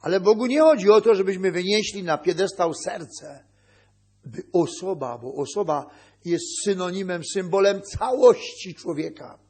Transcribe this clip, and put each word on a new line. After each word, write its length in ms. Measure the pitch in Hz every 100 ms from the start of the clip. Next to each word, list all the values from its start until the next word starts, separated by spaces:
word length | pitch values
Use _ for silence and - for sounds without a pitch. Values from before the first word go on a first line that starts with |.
Ale 200 | - 190
Bogu 260 | 190 214 247
nie 140 | 277
chodzi 300 | - 208 196
o 100 | 214
to, 140 | 214
żebyśmy 380 | 208 190 190 190
wynieśli 500 | 170 185 208 208 196
na 160 | 180 151
piedestał 560 | 180 160 190 - 170
serce, 680 | 151 - 170 160 - 147 185 _ _ _ _ _ _ _ _
by 180 | - 113 -
osoba, 640 | 180 156 - 185 175 131 117
bo 160 | 120
osoba 520 | 139 135 202 175 147 - - _ _
jest 200 | 170 170 - -
synonimem, 580 | 202 190 180 185 190 175
symbolem 580 | 156 196 185 190 196 196
całości 920 | - - 226 262 254 - - - 190
człowieka. 640 | 165 175 151 160 160 - -